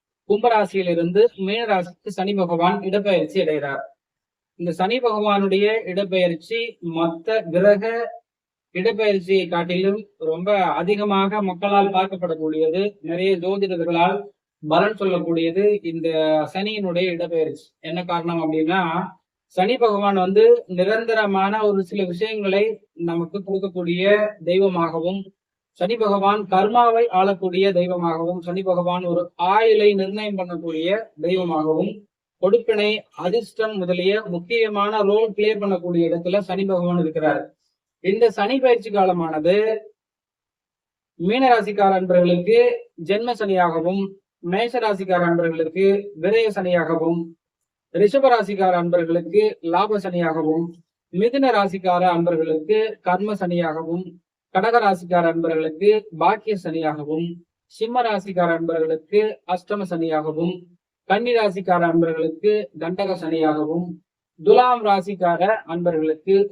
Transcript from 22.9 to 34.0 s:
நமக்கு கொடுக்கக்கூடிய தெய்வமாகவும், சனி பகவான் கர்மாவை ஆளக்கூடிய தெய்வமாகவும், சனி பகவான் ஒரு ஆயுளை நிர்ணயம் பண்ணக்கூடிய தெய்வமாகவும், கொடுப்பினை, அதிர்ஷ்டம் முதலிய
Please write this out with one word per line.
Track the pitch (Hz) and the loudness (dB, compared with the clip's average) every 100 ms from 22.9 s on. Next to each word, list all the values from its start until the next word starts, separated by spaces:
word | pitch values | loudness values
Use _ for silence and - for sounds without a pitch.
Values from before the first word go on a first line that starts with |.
| - | -8
நமக்கு | 170 170 170 202 | -4 -4 -4 -8
கொடுக்கக்கூடிய | 196 196 196 180 175 175 196 208 208 - | -6 -6 -4 -6 -4 0 2 2 2 -4
தெய்வமாகவும், | 160 185 196 180 170 165 170 196 190 _ _ _ _ - | -2 2 2 0 -2 -2 -4 -6 -8 _ _ _ _ -6
சனி | 180 226 | -2 0
பகவான் | 214 202 196 208 185 | 0 2 2 0 0
கர்மாவை | 190 208 240 233 226 233 | 2 4 4 4 4 2
ஆளக்கூடிய | 185 196 196 190 180 196 | 2 2 0 -2 0 2
தெய்வமாகவும், | 180 180 180 170 160 165 180 | 2 0 0 -2 -2 -4 -6
சனி | 170 180 | -6 -6
பகவான் | 190 180 175 180 | -2 0 0 -2
ஒரு | 180 170 175 - 175 | -2 -2 -4 -4 2
ஆயுளை | 202 226 208 208 | 4 4 6 4
நிர்ணயம் | 202 190 208 214 196 | 4 0 -4 -6 -6
பண்ணக்கூடிய | 180 175 165 160 170 208 226 - | -6 -8 -6 -4 -2 -2 -4 -8
தெய்வமாகவும், | 160 185 175 160 156 160 196 208 - _ _ - | -2 -2 -2 -2 0 0 -2 -6 -18 _ _ -4
கொடுப்பினை, | - 226 226 208 208 214 - - | 2 2 2 0 2 -2 -6 -8
அதிர்ஷ்டம் | 175 220 220 - 220 214 | -2 -2 -4 -4 -4 -2
முதலிய | 180 180 | -2 0